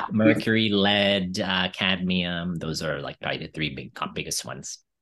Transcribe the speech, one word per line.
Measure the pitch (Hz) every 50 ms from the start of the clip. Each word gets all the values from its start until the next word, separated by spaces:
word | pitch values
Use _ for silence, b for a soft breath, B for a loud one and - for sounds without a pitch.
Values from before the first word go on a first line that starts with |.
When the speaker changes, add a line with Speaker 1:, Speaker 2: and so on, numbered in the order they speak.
| -
Speaker 1:
have | - -
Speaker 2:
mercury, | 107 110 - - - - 117 110 113 110 107
lead, | 101 101 98 101 104 101 101 98 101 98 92 90 92 107
uh, | 95 92 92 92 90 92 -
cadmium. | - 101 92 95 90 92 90 90 90 87 87 87 85 85 90 87
Those | 80 73 80 76 -
are, | 82 78 73 71
like, | 69 - - -
probably | - 71 - -
the | 78 -
three | - - 78 - 131
big, | 139 127 120 -
com-, | - - - -
biggest | - 78 78 - - -
ones. | - - - - - - - _ _ _ _